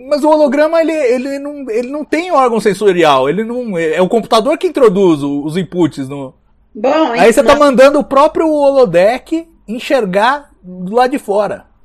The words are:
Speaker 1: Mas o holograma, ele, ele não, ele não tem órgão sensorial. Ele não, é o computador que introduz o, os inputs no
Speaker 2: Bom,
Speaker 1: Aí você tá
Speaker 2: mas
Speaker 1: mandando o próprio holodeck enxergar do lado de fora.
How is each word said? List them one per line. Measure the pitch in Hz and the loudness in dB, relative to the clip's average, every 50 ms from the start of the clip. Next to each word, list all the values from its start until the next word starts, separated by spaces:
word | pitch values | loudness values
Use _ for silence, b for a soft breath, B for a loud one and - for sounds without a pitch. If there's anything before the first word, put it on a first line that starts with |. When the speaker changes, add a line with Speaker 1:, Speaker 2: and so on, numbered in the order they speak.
| 254 269 | -8 -6
Speaker 1:
Mas | 285 285 294 | -4 0 2
o | 302 | 2
holograma, | 311 302 302 277 240 285 302 320 330 330 | 2 4 2 2 2 0 0 0 0 0
ele, | 330 311 | 0 0
ele | 320 311 277 226 247 254 254 277 277 277 | -2 -2 0 0 0 -2 -4 -6 -8 -8
não, | 277 294 294 285 269 247 | -10 -12 -12 -12 -10 -6
ele | 214 240 240 247 | -6 -6 -6 -6
não | 285 302 294 | -8 -10 -6
tem | - 302 311 359 370 | -4 -4 -4 -4 0
órgão | 339 269 262 240 233 214 | 2 2 2 2 0 0
sensorial. | 190 214 185 190 220 202 185 175 160 151 139 131 131 143 | 0 -2 -2 2 0 0 2 4 4 4 4 2 2 0
Ele | 165 202 226 | -2 -2 -4
não, | 226 240 254 247 226 185 165 | -6 -8 -8 -8 -6 -6 -4
é | 165 156 156 175 | -4 -2 0 0
o | 185 180 | 0 0
computador | 233 226 - - 233 226 208 269 330 | 0 -2 -2 0 0 0 2 0 -2
que | - - | -2 -2
introduz | 359 - 294 262 214 180 202 196 175 160 143 | -4 0 2 2 2 4 4 2 2 2 0
o, | 139 143 143 143 139 | -2 -4 -4 -6 -6
os | 156 151 196 | -6 -6 -6
inputs | 175 - 175 180 170 143 - 143 135 131 | -6 -4 -2 -2 -2 -2 -2 -6 -10 -10
no | 143 143 135 127 - _ _ _ _ _ _ _ _ | -10 -12 -12 -14 -16 _ _ _ _ _ _ _ _
Speaker 2:
Bom, | 214 208 269 302 311 320 247 | -4 -2 -2 0 0 0 0
Speaker 1:
Aí | 233 240 190 233 | 0 2 2 4
você | 220 285 | 4 4
tá | 233 285 | 4 4
Speaker 2:
mas | 285 294 | 4 4
Speaker 1:
mandando | 294 285 254 208 262 285 294 294 | 4 4 6 6 4 6 4 2
o | - | -2
próprio | - 277 269 294 311 - - 330 311 | 0 2 2 2 2 0 0 0 0
holodeck | 302 294 285 277 277 269 247 196 165 170 185 214 254 262 - - 320 330 330 - _ _ _ - | 0 2 2 2 2 2 2 2 2 2 2 2 0 -2 -6 -6 -6 -6 -6 -10 _ _ _ -12
enxergar | 220 247 - - 302 254 220 185 180 202 214 247 285 294 - _ _ _ | -12 -10 -4 -2 -2 -2 -2 -2 0 0 0 0 0 -2 -6 _ _ _
do | _ 180 180 185 185 185 214 | _ -20 -14 -12 -10 -4 0
lado | 240 254 254 | 0 0 0
de | 285 262 | 0 -4
fora. | - 220 196 214 202 190 110 - - _ _ _ | -4 -2 -2 -2 -2 -4 -6 -12 -14 _ _ _